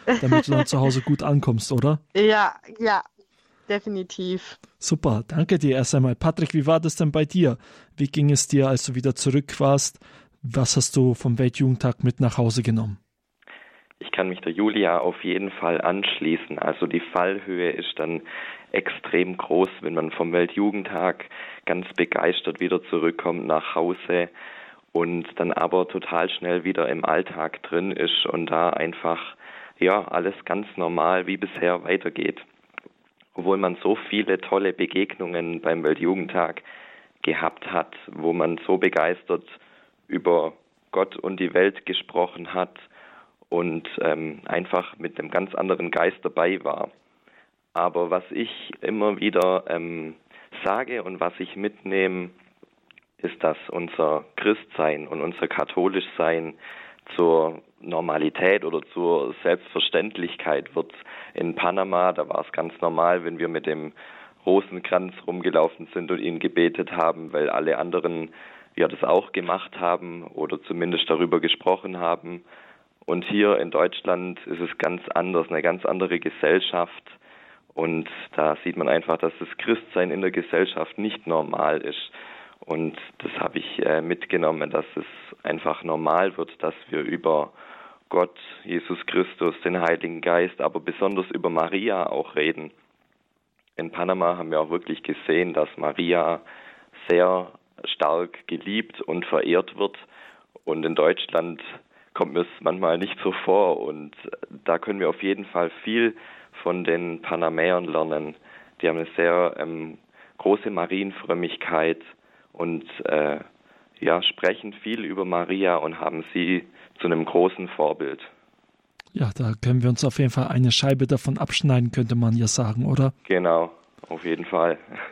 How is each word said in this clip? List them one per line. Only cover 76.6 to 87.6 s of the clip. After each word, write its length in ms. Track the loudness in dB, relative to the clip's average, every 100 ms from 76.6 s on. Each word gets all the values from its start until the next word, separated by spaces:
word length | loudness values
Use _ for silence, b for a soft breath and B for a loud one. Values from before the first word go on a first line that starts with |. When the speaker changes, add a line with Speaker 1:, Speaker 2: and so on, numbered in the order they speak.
| 2 -2 -2 -6 -20 -20 B B B B B
Speaker 3:
Und 340 | -4 -2 -2 -4 -10 -8 0
da 220 | 0 0
sieht 140 | -4 -2
man 100 | 2
einfach, 300 | 2 2 0
dass 160 | -2 -4
das 80 | -10 -6
Christsein 540 | -2 -2 0 0 0
in 100 | 0
der 100 | -2
Gesellschaft 680 | -2 0 2 2 0 -6 -4
nicht 280 | -6 -6 0
normal 540 | 0 0 0 2 0
ist. 300 | -2 -8 -12 B B B B B
Und 380 | -6 -2 -2 -6 -14 -12
das 160 | -10 -4
habe 200 | -4 -4
ich, 180 | -6 -2
äh, 240 | 0 2
mitgenommen, 640 | 0 -4 -2 0 2 0 -2
dass 160 | -4 -4
es 120 | -8 -10 -14 -20 -10
einfach 420 | -6 -4 -4 -4
normal 520 | -4 -2 2 2 2 -2
wird, 140 | -8 -6
dass 120 | -6 -6 -6
wir 100 | -6
über 540 | -4 -2 2 2 0 B